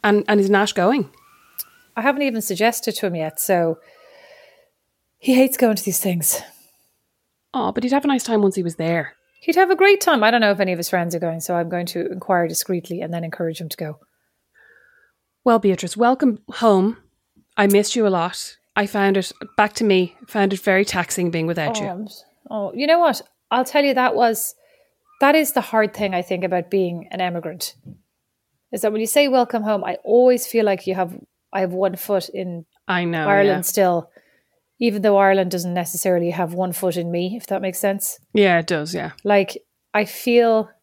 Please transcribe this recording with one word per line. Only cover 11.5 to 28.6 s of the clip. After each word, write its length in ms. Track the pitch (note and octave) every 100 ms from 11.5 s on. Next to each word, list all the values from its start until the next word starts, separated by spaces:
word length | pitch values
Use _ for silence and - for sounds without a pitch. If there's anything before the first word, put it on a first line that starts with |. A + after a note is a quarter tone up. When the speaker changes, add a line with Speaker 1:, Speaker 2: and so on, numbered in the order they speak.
Speaker 2:
I'm 160 | F3 E3+
going 160 | F3 F3
to 260 | F3 E3+
inquire 340 | F#3 - F3+ E3+
discreetly 540 | E3 - F3+ E3 F3
and 120 | E3
then 120 | E3+
encourage 340 | E3 - E3+ E3
him 120 | D#3+
to 60 | -
go. 200 | D#3 D3+ _ _ _ _ _ _ _ _ _ _ _ _ _ _
Speaker 1:
Well, 140 | B3 A3+
Beatrice, 380 | G3+ F#3 F3 -
welcome 440 | A#3 B3+ C#4 G#3+ -
home. 480 | - A#3 F#3+ G3 A3+ _ _ _ _ _ -
I 100 | G3+
missed 300 | G3+ G#3 B3
you 100 | G#3+
a 20 |
lot. 500 | F#3 E3+ - - - _ -
I 80 | G3+
found 300 | G#3 G3 G3
it, 160 | F#3 - - -
back 160 | G#3
to 100 | -
me, 300 | A3 F#3+ F3+ _ -
found 260 | A3 G3
it 80 | F#3+
very 240 | - F#3+
taxing 460 | G3+ F#3 E3+ - F3
being 160 | E3 D#3+
without 320 | E3+ G#3+ A3
Speaker 2:
Oh, 40 |
Speaker 1:
you. 60 | G3+
Speaker 2:
I'm 160 | F3+
s-, 200 | G#3 - _ _ -
oh, 220 | G#3+ G3+
you 120 | - C#4+
know 120 | E4+
what? 240 | E4+ A#3+ - _ _
I'll 140 | A#3+
tell 180 | B3+ D4+
you, 120 | C#4+
that 200 | B3+ B3+
was, 400 | B3 A#3 A3 - - _ _ _ _ _ _
that 120 | C#4
is 200 | D#4 D4+
the 80 | -
hard 320 | G#3 A3 G#3+
thing, 180 | G#3 G3+
I 80 | F3+
think, 240 | F3+ F3+
about 260 | F3+ F3+ F3
being 380 | G3 F3+ F3 E3
an 120 | F3+
emigrant, 540 | F3+ F3 E3 C#3+ - - - - _ _ _ _ _ _